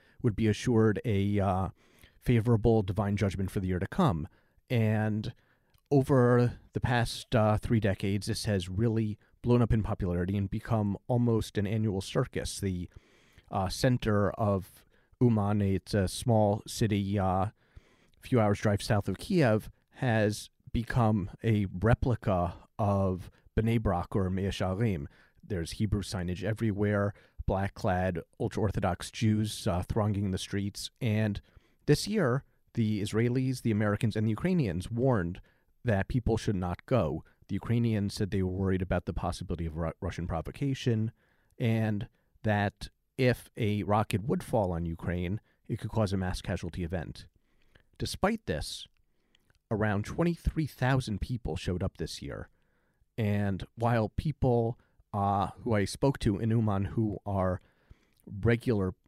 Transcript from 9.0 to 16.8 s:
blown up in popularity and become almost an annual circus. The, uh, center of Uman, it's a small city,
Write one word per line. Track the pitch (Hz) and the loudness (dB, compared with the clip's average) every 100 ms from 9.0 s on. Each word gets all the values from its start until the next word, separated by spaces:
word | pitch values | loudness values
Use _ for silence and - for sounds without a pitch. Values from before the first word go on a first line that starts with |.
| 110 107 _ _ | -2 -6 _ _
blown | 113 135 | 2 4
up | 220 | 4
in | 113 | 2
popularity | 98 104 92 87 90 101 | 0 -2 -2 0 0 0
and | 98 | -2
become | 113 - 110 104 98 - | -4 -2 0 0 -2 -2
almost | 120 120 110 - - | 0 2 2 0 -2
an | 101 | -2
annual | 110 110 95 | 0 0 -2
circus. | - - 127 - - - | -2 -2 -2 -4 -8 -4
The, | 101 90 87 - - _ _ _ - | -4 -4 -8 -14 -20 _ _ _ -8
uh, | 104 92 | -4 -2
center | - 131 123 113 104 98 | 0 0 2 2 2 2
of | - 104 98 90 - _ _ _ - | 0 0 0 -2 -14 _ _ _ 2
Uman, | 123 110 101 104 | 4 4 2 2
it's | 101 95 - | 2 0 0
a | 107 92 | 0 0
small | - - 110 104 101 - | 0 2 4 4 2 -4
city, | - | -2